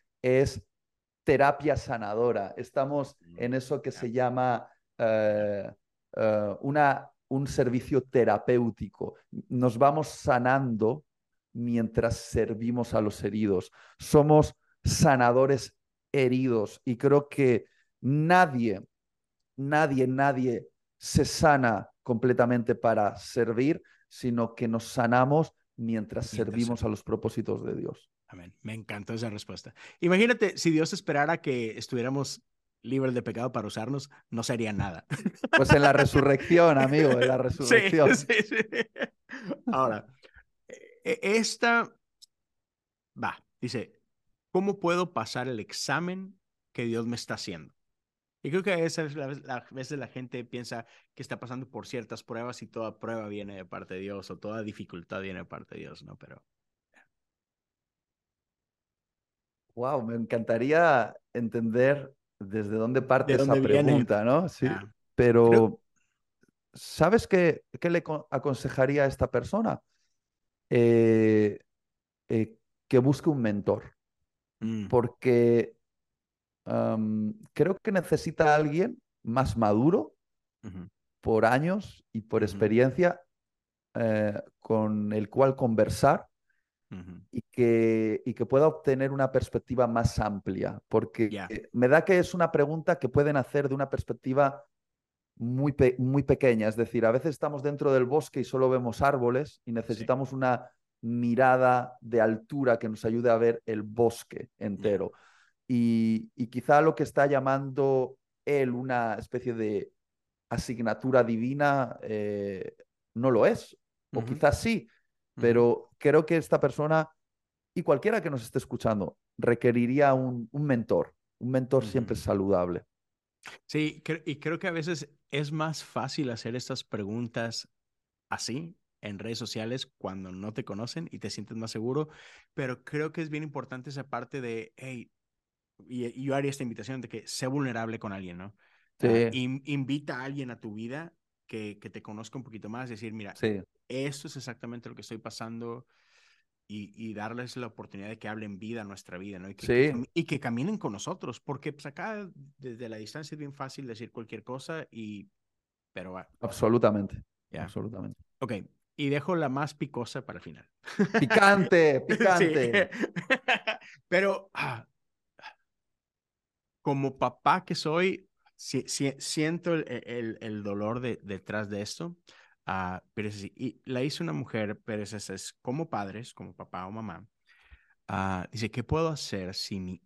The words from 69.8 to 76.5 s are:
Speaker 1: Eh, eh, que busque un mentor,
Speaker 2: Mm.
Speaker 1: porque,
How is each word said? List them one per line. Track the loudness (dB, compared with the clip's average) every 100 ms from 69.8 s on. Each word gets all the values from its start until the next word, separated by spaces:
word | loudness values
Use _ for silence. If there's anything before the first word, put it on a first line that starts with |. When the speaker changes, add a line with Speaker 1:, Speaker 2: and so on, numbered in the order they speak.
| _ _ _ _ _ _ _ _ 0
Speaker 1:
Eh, | 4 6 6 6 6 6 6 4 0 _ _ _ _ _ _ -4
eh, | -2 -2 -6 _ _ 0
que | 4
busque | 4 2 0
un | 0
mentor, | 0 0 0 -2 -4 _ _ _ _ _ _ _
Speaker 2:
Mm. | -6 -6 0
Speaker 1:
porque, | 0 0 0 2 4 6 4 2 -6 _ _ _ _ _ _ _